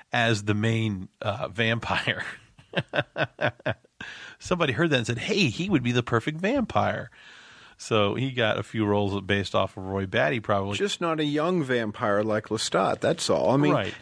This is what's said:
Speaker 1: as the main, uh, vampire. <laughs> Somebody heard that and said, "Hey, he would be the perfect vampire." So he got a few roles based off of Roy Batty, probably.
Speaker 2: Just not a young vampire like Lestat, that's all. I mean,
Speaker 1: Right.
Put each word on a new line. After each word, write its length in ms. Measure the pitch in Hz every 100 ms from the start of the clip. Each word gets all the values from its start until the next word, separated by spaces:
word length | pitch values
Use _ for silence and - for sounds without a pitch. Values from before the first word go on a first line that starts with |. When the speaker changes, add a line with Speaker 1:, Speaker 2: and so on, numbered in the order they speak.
| -
Speaker 1:
as 320 | 123 117 104
the 100 | 101
main, 540 | 104 113 113 110 92 98 _
uh, 260 | 107 101 -
vampire. 760 | 101 113 117 - 95 - - - - - - -
<laughs> 320 | 175 - - - - 151 - 135 - 135 - _ _ - - - -
Somebody 340 | - 175 151
heard 180 | 127 170
that 60 | 131
and 100 | 117
said, 120 | 117
"Hey, 300 | - 202 151
he 200 | 104 185
would 140 | 156
be 100 | 120
the 100 | 123
perfect 380 | 120 113 151 156
vampire." 720 | 196 277 220 107 101 - 139 - - - - - - -
So 380 | - 110 101
he 160 | - 131
got 280 | 123 110 -
a 40 |
few 220 | - 113
roles 340 | 104 101 101 101
based 320 | 95 101 98
off 200 | 101 95
of 100 | -
Roy 200 | 95 98
Batty, 340 | 95 113 147 127
probably. 360 | 104 101 98 101
Speaker 2:
Just 240 | 196 -
not 180 | 170 160
a 60 |
young 380 | 151 147 165 180
vampire 600 | 131 120 110 - 110 101
like 260 | 110 107 -
Lestat, 520 | 110 - - 190 -
that's 300 | 135 170 -
all. 220 | 80 76
I 40 | 139
mean, 160 | 147
Speaker 1:
Right. 220 | 131 95 -